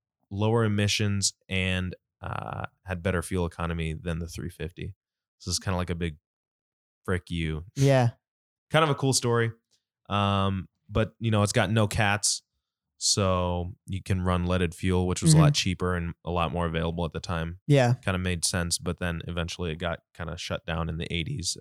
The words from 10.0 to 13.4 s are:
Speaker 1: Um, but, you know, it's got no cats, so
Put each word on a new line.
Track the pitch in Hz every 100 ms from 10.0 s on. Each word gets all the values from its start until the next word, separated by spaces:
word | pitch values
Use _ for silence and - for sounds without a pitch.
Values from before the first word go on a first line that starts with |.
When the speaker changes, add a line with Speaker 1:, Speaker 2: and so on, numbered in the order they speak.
| -
Speaker 1:
Um, | 101 101 98 98 98 - _ _
but, | 110 110 -
you | 113
know, | 107
it's | 104
got | 120 98
no | 113 104
cats, | - 104 104 - - _ _ _ _ _ _
so | - - 95 92